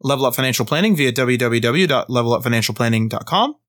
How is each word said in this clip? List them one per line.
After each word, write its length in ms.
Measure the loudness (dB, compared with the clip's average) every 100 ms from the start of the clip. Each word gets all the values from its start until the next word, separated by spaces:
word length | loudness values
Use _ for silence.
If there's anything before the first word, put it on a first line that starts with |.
Level 260 | -4 0 0
Up 80 |
Financial 300 | 0 -2 -2
Planning 300 | -2 0 2
via 180 | 2 2
W 260 | 2 0 2
W 220 | 2 0
W 260 | 0 2 2
dot 240 | 0 0
level 220 | -2 0
up 100 | 0
financial 320 | 0 0 -2
planning 340 | -2 0 0 -2
dot 180 | -4 -2
com. 280 | 0 0 -4